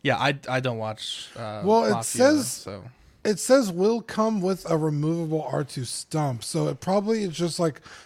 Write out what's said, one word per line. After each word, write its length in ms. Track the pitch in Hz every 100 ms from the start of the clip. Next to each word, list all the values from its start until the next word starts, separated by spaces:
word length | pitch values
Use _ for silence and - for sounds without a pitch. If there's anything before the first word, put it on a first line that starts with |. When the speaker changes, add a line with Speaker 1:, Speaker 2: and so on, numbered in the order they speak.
Speaker 1:
Yeah, 140 | 139 120
I, 200 | 139 139 -
I 120 | 127
don't 180 | 127 113
watch, 500 | 110 107 - - - -
uh, 260 | 110 107
Speaker 2:
Well, 200 | 190 226
it 60 | 220
Speaker 1:
Mafia, 120 | 113
Speaker 2:
says, 440 | 113 - 269 302 214
Speaker 1:
so. 340 | - - 98 113 - - _
Speaker 2:
it 160 | - 208
says 320 | - 269 208
will 300 | 175 202 233
come 400 | - - 220 214
with 280 | 180 185 -
a 80 | 165
removable 640 | 156 147 151 170 160 156
R 200 | 139 135
two 220 | 143 147
stump. 580 | 120 - - 156 143 120
So 260 | - 165 151
it 120 | 139
probably 420 | 180 196 202 226
is 140 | 196 156
just, 220 | 170 165
like, 220 | 165 131 - -